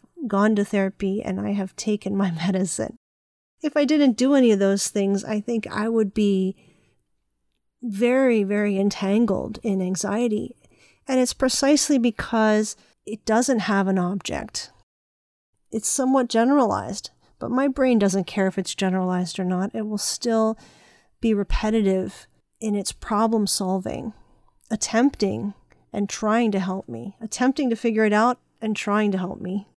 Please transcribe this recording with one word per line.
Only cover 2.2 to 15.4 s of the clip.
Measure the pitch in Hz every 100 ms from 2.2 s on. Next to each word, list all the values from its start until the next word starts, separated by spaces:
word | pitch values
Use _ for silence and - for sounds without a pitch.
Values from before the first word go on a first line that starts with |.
| 190
<laughs> | 160 175
medicine. | 185 185 - - - _ _ _ _ _ _
If | 302 294
I | 285
didn't | 302 277 214
do | 262
any | 277 247
of | 202
those | 196 196 -
things, | 208 196 196
I | 202 214
think | 208 233 -
I | 208 220
would | 226 202 220
be | 208 190 190 - _ _ _ _ _ _ _ _ _ _ _ _
very, | 240 196 240 262 262 226
very | 196 208 208 196
entangled | 202 - 196 214 226 190 65 -
in | 226 190
anxiety. | 185 185 196 208 240 214 247 - _ _ _ _ -
And | 262
it's | 247
precisely | - 262 - 277 294 - 277
because | 233 - - 226 214 214 214 - _ _ -
it | 214 -
doesn't | 220 254 240
have | 185 196 190
an | 190
object. | 180 196 - - - - - _ _ _ _ _ _ _